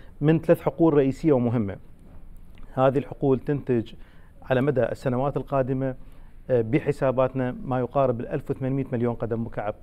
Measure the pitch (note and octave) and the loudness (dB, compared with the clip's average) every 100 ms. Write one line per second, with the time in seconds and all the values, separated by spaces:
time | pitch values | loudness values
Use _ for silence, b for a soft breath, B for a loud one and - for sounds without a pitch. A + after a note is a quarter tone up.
0 | B - D3 E3 - E3 D3+ - E3 D3 | B 0 4 4 4 2 2 2 6 6
1 | C3+ C3 D#3+ C3 A#2+ A#2+ G2 F2 - - | 4 2 4 4 4 0 -2 -6 -14 -20
2 | - - - - - - - - C3+ C3+ | -20 -18 -16 -18 -18 -16 -8 2 2 2
3 | - - C#3+ C3 - C#3+ - A#2+ G#2+ - | -2 -2 2 2 0 -2 0 0 -2 -10
4 | b b b - - C3 C#3 B2 A2+ - | b b b -10 -2 2 2 2 0 -2
5 | C3+ B2 C#3+ D3+ D3 C#3 C3 C3 C3 B2+ | -2 0 -2 -2 -2 -2 0 -2 -4 -6
6 | b b b b - B2 A2+ C#3+ - C#3+ | b b b b 0 0 2 0 0 0
7 | C3+ B2 C3 C3 B2 B2+ - B2+ B2 C#3+ | 0 2 0 0 -4 -4 -4 -2 0 2
8 | C3+ A#2 - C#3+ - C#3 C3 C#3 C3+ B2 | 2 0 -4 -6 -6 -4 -2 -2 -2 -2
9 | A#2+ A#2 A2 A2+ A2+ A2+ G#2 - | -2 -2 -2 -2 -4 -6 -6 -4